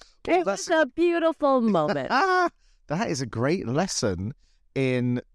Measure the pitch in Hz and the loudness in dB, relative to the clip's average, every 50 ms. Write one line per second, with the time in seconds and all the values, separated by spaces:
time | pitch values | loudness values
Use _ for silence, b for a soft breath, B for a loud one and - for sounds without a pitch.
0 | b b b b - - 320 370 330 196 196 392 - - 339 320 311 247 - - | b b b b -2 0 0 2 2 0 -2 -4 -2 0 2 2 2 0 0 0
1 | 339 349 339 339 330 320 311 - 294 277 269 262 226 220 196 165 151 151 202 143 | 0 2 2 2 2 0 0 0 0 2 2 2 2 2 2 2 2 0 0 -2
2 | 127 - 226 262 381 381 370 370 359 339 - _ _ _ _ _ _ - 143 175 | -2 0 0 2 2 2 2 2 2 0 -2 _ _ _ _ _ _ -6 -6 -4
3 | 233 - 170 123 135 113 - 110 120 139 175 196 - 113 123 151 190 185 - - | -2 -4 -4 -4 -6 -6 -4 -2 0 0 0 -2 -2 -2 -2 -2 -2 -2 -2 -2
4 | - 107 92 87 95 107 - - _ _ _ _ _ _ _ 135 135 131 127 123 | -2 -2 -2 -2 -4 -8 -8 -10 _ _ _ _ _ _ _ -2 -2 0 0 0
5 | 120 123 123 123 - _ _ | 0 0 -2 -2 -4 _ _